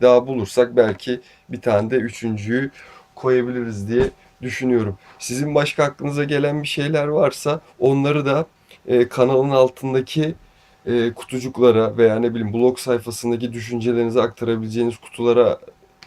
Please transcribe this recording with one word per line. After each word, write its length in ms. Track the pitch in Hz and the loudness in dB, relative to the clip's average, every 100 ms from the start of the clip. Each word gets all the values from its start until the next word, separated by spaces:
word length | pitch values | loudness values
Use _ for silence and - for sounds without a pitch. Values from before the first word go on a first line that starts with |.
daha 260 | 123 123 127 | 4 6 4
bulursak 480 | 127 101 - 120 120 | -4 -2 0 2 4
belki 440 | 107 98 - 123 - _ _ | 2 0 -6 -10 -10 _ _
bir 120 | 120 | -6
tane 280 | 123 104 110 | 0 0 0
de 60 | 127 | -2
üçüncüyü 760 | 113 - 117 107 104 123 135 - - - _ - | -4 -6 -6 -6 -4 -4 -4 -10 -20 -20 _ -6
koyabiliriz 720 | 131 127 123 127 117 101 101 | 0 0 0 -4 -6 -8 -2
diye 140 | 120 131 - _ _ | 0 0 -4 _ _
düşünüyorum. 560 | 123 - 127 120 104 92 - - | -12 -4 0 0 0 -6 -16 -16
Sizin 360 | - 127 147 147 | -10 -6 -2 0
başka 280 | 147 - | 0 0
aklınıza 400 | 143 - 143 143 | -2 -2 -6 -4
gelen 400 | 143 147 143 151 | -2 0 0 -2
bir 40 | 147 | -6
şeyler 400 | - 147 156 147 | -4 -2 -2 0
varsa 540 | 151 143 - 147 151 - _ | 0 0 0 -4 -4 -8 _
onları 460 | 127 139 143 147 139 | 0 2 2 0 0
da, 200 | 139 165 _ _ - - | 0 -2 _ _ -20 0
e, 200 | 123 123 | 2 2
kanalın 420 | - 127 131 139 | 2 2 4 2
altındaki, 840 | 135 131 - 135 131 131 156 156 165 _ _ _ _ - | 4 4 2 -4 -2 -2 -2 -2 -4 _ _ _ _ -4
e, 280 | 120 117 | -2 -2
kutucuklara 840 | 117 - 127 131 117 123 110 110 110 | -4 -10 -8 -8 4 4 6 2 4
veya 220 | 113 110 | 4 4
ne 140 | 120 | 0
bileyim 200 | 117 107 | -2 -4
blog 260 | 113 123 127 | 0 0 0
sayfasındaki 760 | 131 120 117 107 120 117 120 | -2 -2 -4 -8 -4 -4 -4
düşüncelerinizi 680 | 117 110 120 113 117 117 120 | -8 -8 -4 -2 0 0 0
aktarabileceğiniz 760 | 117 - 117 113 110 110 117 110 | -2 -4 -4 -4 -4 -2 -2 -4
kutulara 640 | - - 120 120 113 - - _ _ _ | -14 -4 2 4 4 2 -8 _ _ _